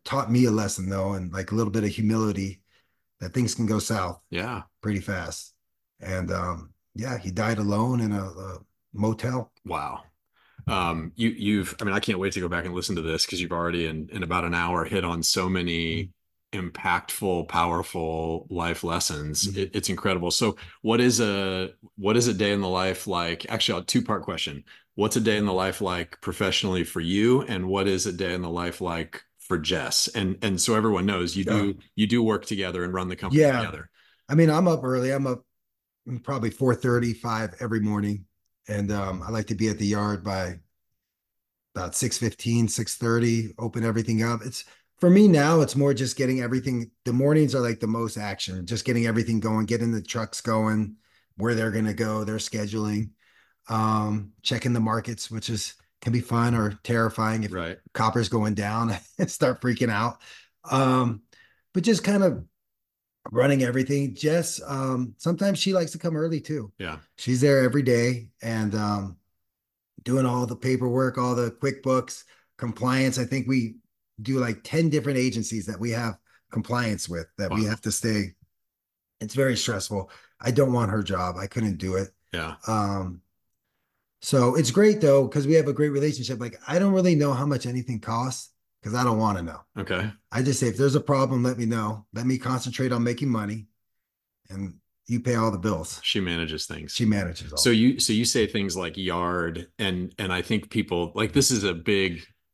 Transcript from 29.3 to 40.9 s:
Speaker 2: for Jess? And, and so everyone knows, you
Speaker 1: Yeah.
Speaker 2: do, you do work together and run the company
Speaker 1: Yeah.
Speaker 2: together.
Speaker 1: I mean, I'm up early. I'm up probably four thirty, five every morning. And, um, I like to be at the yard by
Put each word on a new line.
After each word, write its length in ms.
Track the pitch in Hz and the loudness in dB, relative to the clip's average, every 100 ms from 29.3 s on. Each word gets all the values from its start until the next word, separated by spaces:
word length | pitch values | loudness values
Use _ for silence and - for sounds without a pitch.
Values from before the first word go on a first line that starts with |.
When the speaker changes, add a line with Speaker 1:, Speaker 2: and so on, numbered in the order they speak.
| _ | _
Speaker 2:
for 180 | - 87 | -4 -4
Jess? 520 | 76 85 67 - - | -2 -2 -2 -2 -2
And, 280 | 110 95 92 | -2 -2 -2
and 180 | 110 92 | -2 0
so 160 | - 110 | 2 2
everyone 300 | 110 95 98 | 2 2 2
knows, 320 | 95 87 92 | 0 0 -2
you 80 | 95 | 0
Speaker 1:
Yeah. 60 | |
Speaker 2:
do, 240 | 107 101 95 - - | 2 0 -4 -8 -2
you 100 | 107 | 2
do 160 | 120 | 4
work 240 | 113 104 - | 4 0 -2
together 380 | 101 92 90 | -4 -4 -4
and 100 | 90 | -4
run 140 | 92 92 | -4 -4
the 80 | 87 | -6
company 280 | 95 147 | 2 4
Speaker 1:
Yeah. 180 | 147 127 | 4 4
Speaker 2:
together. 280 | 87 76 - _ _ _ - | -2 -8 -14 _ _ _ 0
Speaker 1:
I 80 | 147 | 4
mean, 140 | 160 | 6
I'm 180 | 156 180 | 6 4
up 160 | 160 | 2
early. 280 | 127 127 127 | 0 0 0
I'm 160 | 139 135 | 0 -2
up 180 | 123 _ _ _ _ _ _ - 123 | -4 _ _ _ _ _ _ -10 -10
probably 260 | - 131 110 | -6 -4 -2
four 260 | - 131 117 | 0 2 2
thirty, 380 | 127 120 120 | 4 2 2
five 420 | 110 120 110 110 - | -2 -2 -2 -4 -6
every 180 | 120 113 | -2 0
morning. 460 | 107 104 104 104 90 _ _ _ - | 0 0 0 -2 -8 _ _ _ -8
And, 240 | 104 101 | -4 -2
um, 320 | 104 95 92 | -2 -4 -6
I 60 | 85 | -6
like 180 | 113 104 | -4 -4
to 80 | 101 | 0
be 140 | 110 | 0
at 100 | 104 | 0
the 60 | 104 | 0
yard 360 | 104 104 101 | 0 0 -2
by 380 | 98 95 90 85 _ _ _ | -4 -4 -4 -8 _ _ _